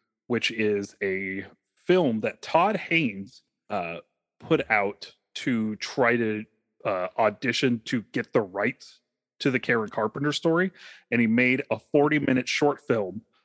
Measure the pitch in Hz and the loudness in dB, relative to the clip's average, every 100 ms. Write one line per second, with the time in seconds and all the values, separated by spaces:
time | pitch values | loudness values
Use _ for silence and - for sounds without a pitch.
0 | _ _ - 117 - 113 107 104 101 - | _ _ -4 -2 -2 0 0 0 -4 -6
1 | 101 95 98 95 95 - _ _ - 185 | -4 -4 -6 -8 -12 -18 _ _ 2 4
2 | 151 110 110 - - 160 190 208 - 165 | 4 0 -4 -6 0 2 2 0 -2 0
3 | 139 98 98 - _ _ - 104 85 85 | 0 -4 -12 -18 _ _ -8 -6 -6 -10
4 | - _ _ _ - 156 - 110 101 101 | -14 _ _ _ 0 0 2 0 0 -4
5 | - - _ - - 117 110 107 - - | -14 -20 _ -8 -2 0 -2 -4 -6 0
6 | 120 120 110 107 110 _ _ _ - 95 | 2 2 0 -4 -8 _ _ _ -4 -2
7 | 92 - 110 104 127 113 135 117 - 123 | -2 0 0 2 -2 0 0 0 -2 -6
8 | - 127 117 - 101 98 110 - - - | -4 -6 -2 -2 -2 -2 -4 -4 -14 -20
9 | _ _ _ - - 123 - 120 107 - | _ _ _ -4 0 0 0 0 0 -2
10 | 107 - 147 143 170 165 185 - - - | -2 -2 -4 0 0 2 0 -4 -18 -20
11 | _ 120 117 113 127 127 - 110 - 147 | _ 2 4 4 4 2 -2 -6 0 2
12 | 147 151 139 127 123 - 147 135 - 117 | 4 2 2 0 0 0 0 0 -2 -2
13 | 95 98 - _ | -2 -8 -14 _